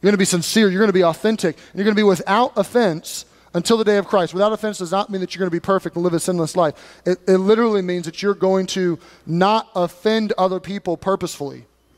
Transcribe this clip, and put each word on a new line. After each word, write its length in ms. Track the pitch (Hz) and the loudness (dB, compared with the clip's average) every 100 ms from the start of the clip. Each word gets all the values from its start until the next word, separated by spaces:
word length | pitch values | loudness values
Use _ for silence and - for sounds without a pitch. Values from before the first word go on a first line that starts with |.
You're 100 | 185 | 2
gonna 60 | 202 | 2
be 80 | 190 | 2
sincere. 420 | 175 160 220 214 | 0 0 2 2
You're 120 | 185 | 4
gonna 100 | 214 | 2
be 140 | 190 170 | 4 2
authentic. 500 | 160 214 226 180 147 | 2 -2 0 -2 -4
And 200 | - - | -14 -2
you're 100 | 208 | 0
gonna 100 | 208 | 2
be 80 | |
without 480 | 208 185 - 202 247 - | 4 2 0 0 2 0
offense 680 | 196 240 220 156 - - - _ _ | -2 2 0 -2 -8 -14 -16 _ _
until 240 | 170 - 226 | -6 0 0
the 80 | 214 | 2
day 120 | 208 | 0
of 100 | 190 | 2
Christ. 260 | 202 165 | 0 0
Without 180 | 175 208 | 0 0
offense 280 | 220 214 208 | 0 -6 -8
does 120 | 180 | -4
not 180 | 185 208 | -4 -2
mean 120 | 196 | -6
that 120 | 180 | -8
you're 60 | 170 | -4
gonna 120 | 185 | -4
be 100 | 170 | -4
perfect 340 | - 190 175 170 | 0 -2 -2 -4
and 80 | |
live 100 | 175 | -2
a 60 | 165 | -2
sinless 380 | - 180 156 180 | -2 -2 -2 0
life. 440 | 160 - - - - | 0 -2 -18 -8 -4
It, 140 | 180 - | -4 2
it 100 | 190 | 2
literally 440 | 190 220 233 208 | 4 2 2 0
means 240 | 180 180 175 | -2 -6 -6
that 160 | - | -6
you're 120 | 202 | -4
going 320 | 202 190 190 185 | 0 0 0 -2
to 320 | - 180 165 - - - | -2 -2 -2 -8 -20 -6
not 440 | 165 190 220 - - | 0 2 2 -2 -4
offend 580 | 175 - 214 220 214 - | -4 -2 -2 0 -2 0
other 220 | 185 185 | 0 -2
people 380 | 175 202 - 165 | -6 -8 -6 -6
purposefully. 680 | - 190 175 - 143 127 117 _ _ | -2 -2 -4 -8 -12 -12 -20 _ _